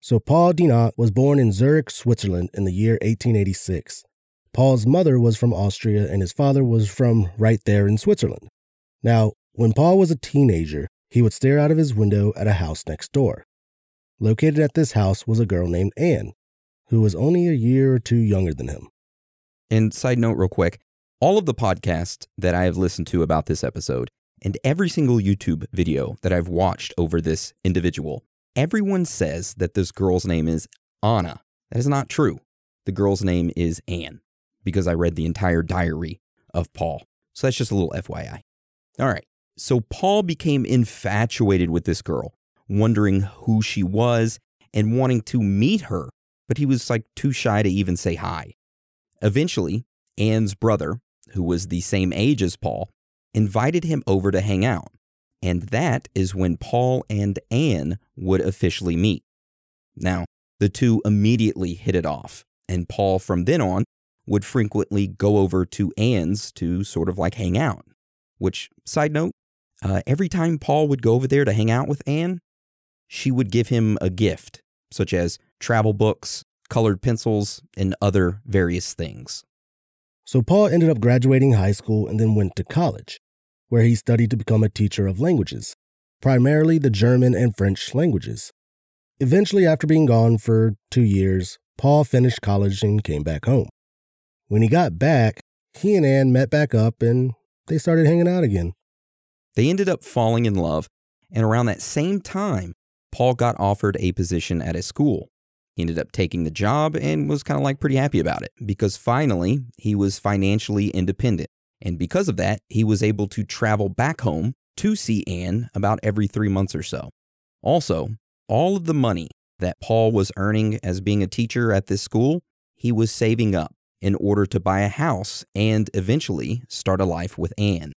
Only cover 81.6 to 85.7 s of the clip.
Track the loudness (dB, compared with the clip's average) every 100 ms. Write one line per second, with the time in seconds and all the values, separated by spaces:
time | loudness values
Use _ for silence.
81.6 | 2 0 0 -2 0 0 2 2 0 -4
82.6 | -4 0 0 -2 -12 -20 _ _ _ _
83.6 | _ 4 4 4 2 2 2 0 0 2
84.6 | 2 0 -2 0 -2 0 0 0 0 -6
85.6 | -12